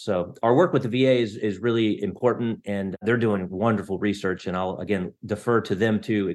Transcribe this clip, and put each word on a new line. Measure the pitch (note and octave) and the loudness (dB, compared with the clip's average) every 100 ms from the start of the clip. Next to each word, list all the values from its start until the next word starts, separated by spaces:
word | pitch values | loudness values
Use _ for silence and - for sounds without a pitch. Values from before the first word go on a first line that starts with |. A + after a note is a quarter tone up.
So | - F#2 F2 - | -4 -2 -4 -2
our | A#2 C3 | 4 4
work | F3+ | 4
with | C#3+ | 2
the | C#3 | 0
V | B2+ C3 | 2 4
A | B2+ | 4
is, | A2+ G#2 | 0 -2
is | G#2+ F#2 | -4 -2
really | A#2+ A#2 A2 - | 0 2 2 0
important, | G2 - B2 A2 A#2+ G#2 | -4 0 0 2 -2 -4
and | - G2 F#2+ - | -6 -4 -4 -4
they're | G#2 A#2+ | 0 2
doing | A2+ G2+ F2+ | 2 0 -4
wonderful | F#2 A2+ G#2 F#2+ F#2 | -2 0 0 -2 -2
research. | G#2 G2 F#2+ F#2 F#2+ | -2 0 -4 -4 -4
And | F#2 | -4
I'll, | F#2 F2+ | -4 -6
again, | F2+ G2 F2+ - | -4 -2 -4 -10
defer | A2 G2+ A#2+ A2+ | -6 -4 2 2
to | - F#2+ | 2 0
them | A2+ G#2 | 2 0
to | A2+ G#2+ F#2+ | 0 0 0